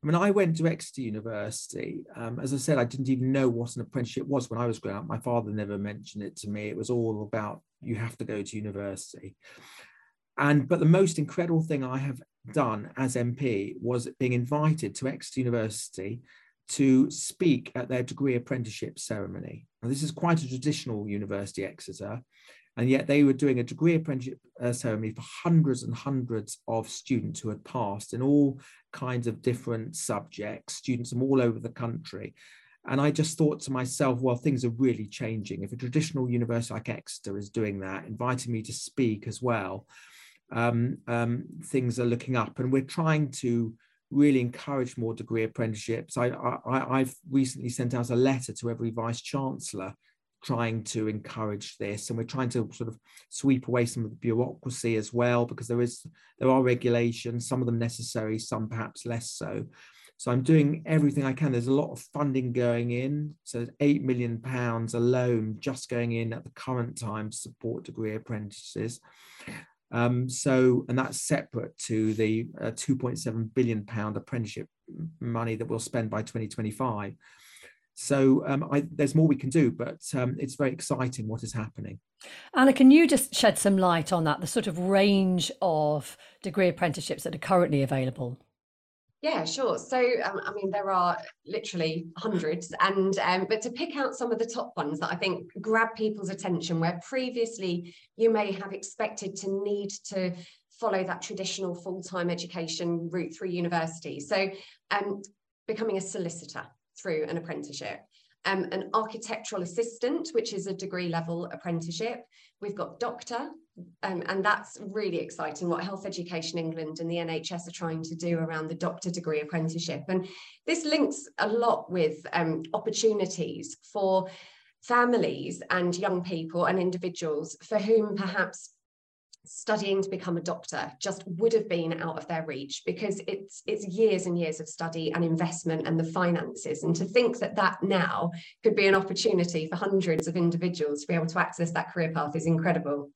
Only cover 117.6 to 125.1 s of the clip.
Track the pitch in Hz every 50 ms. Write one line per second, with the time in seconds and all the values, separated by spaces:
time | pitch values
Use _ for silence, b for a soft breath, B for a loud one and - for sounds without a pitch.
117.6 | 175 175 170 - 175 165 160 160 160 160 170 165 175 175 170 165 160 160 165 156
118.6 | 160 160 165 143 175 165 170 - - 185 175 185 170 165 156 151 151 151 - 165
119.6 | 160 160 160 170 165 165 135 - - - 190 185 185 B B B B B B B
120.6 | _ - 330 339 320 294 302 311 285 - - - - - _ - - 208 214 233
121.6 | 240 233 - - - - 180 180 165 151 151 - - - - 175 165 165 160 160
122.6 | 160 - - 208 208 220 208 - - 220 214 202 190 180 - - 165 - - -
123.6 | - - - _ _ - - 214 196 190 190 190 185 190 B B B B B B
124.6 | B B B _ - - 240 247 240 240